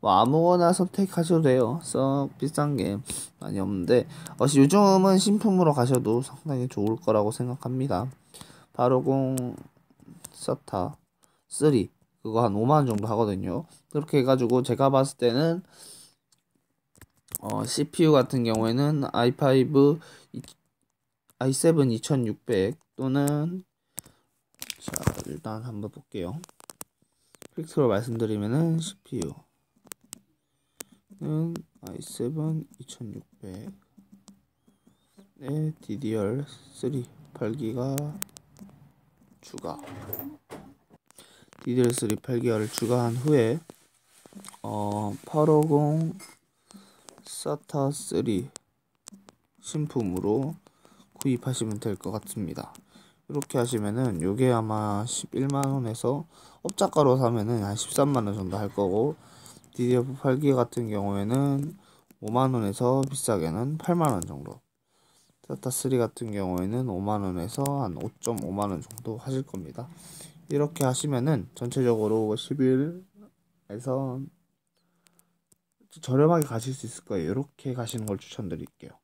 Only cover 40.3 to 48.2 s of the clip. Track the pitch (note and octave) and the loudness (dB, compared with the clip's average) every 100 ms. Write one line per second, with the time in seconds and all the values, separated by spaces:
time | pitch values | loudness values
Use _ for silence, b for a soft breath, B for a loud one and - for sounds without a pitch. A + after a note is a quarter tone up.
40.3 | D4+ _ - - - _ - _ - B | -16 _ -18 -18 -20 _ -20 _ -20 B
41.3 | B B - - B2 A#2+ A#2+ A2+ G#2 - | B B -12 -4 4 4 4 0 -2 -2
42.3 | B2 B2 A2 G#2+ - A2+ B2 A#2+ A#2 C3 | -2 0 0 -2 -2 0 0 0 -2 2
43.3 | D3 A2+ D3 - - _ _ _ _ - | 4 4 0 -6 -20 _ _ _ _ -20
44.3 | G3+ G3 - A2 G#2+ G#2 G#2 G#2 G#2 - | -20 -20 -16 -8 -6 -4 -4 -4 -8 -4
45.3 | D#3 D#3 D3+ D#3 C#3+ D3 D#3 E3 F#3+ - | 2 6 6 6 4 4 2 -2 -4 -14
46.3 | - _ _ _ G3+ B B B - - | -20 _ _ _ -20 B B B -20 -18
47.3 | - - D3 _ D3 C#3 C#3+ - - | -10 -6 -6 _ 0 0 -2 -4 -2